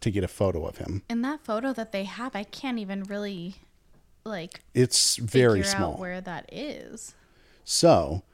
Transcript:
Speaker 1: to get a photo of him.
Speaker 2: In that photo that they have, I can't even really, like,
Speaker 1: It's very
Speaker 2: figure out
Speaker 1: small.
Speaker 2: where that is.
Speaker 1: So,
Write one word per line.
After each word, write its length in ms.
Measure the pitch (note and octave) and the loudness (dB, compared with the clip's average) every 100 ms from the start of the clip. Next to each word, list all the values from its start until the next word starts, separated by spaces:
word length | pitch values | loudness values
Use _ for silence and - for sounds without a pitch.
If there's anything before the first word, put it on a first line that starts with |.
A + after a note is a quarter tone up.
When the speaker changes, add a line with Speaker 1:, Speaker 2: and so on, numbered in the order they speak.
Speaker 1:
to 100 | A#2 | -2
get 140 | G2 | 0
a 40 | F#2 | -2
photo 380 | - F#2+ E2 E2 | 2 0 2 -6
of 120 | - | -8
him. 240 | - G2 - | -6 -6 -4
Speaker 2:
In 140 | A#3 | -2
that 180 | B3+ D4 | -2 -4
photo 280 | - G#3+ C4+ | -4 -2 -2
that 200 | A#3 A3 | -4 -4
they 120 | G3 | -6
have, 300 | G3 - C4 | -6 -8 -8
I 100 | G3+ | -8
can't 340 | G#3 - C4+ A#3 | -10 -8 -6 -4
even 240 | F#3+ G3 | -4 -6
really, 520 | G3 G3+ G#3 F#3 F3 - _ _ _ - _ _ | -6 -6 -6 -6 -8 -12 _ _ _ -20 _ _
like, 360 | A3 F#3+ F3 - - | -10 -8 -10 -14 -4
Speaker 1:
It's 420 | - B2 - - - | 2 4 4 2 0
very 460 | A2+ C3 B2 G2 | 2 6 8 6
Speaker 2:
figure 140 | - - | 2 2
out 0 | |
Speaker 1:
small. 160 | - - | 0 -2
Speaker 2:
where 220 | F3+ F#3 | -6 -8
that 280 | F#3 D#3+ - | -8 -12 -10
is. 600 | F#3+ D4 D2+ A#1+ A#3 - - _ _ - - | -10 -10 -10 -14 -16 -16 -20 _ _ -20 -18
Speaker 1:
So, 580 | - - E3+ G2+ C#2+ F2 - | -4 6 8 8 4 -2 -6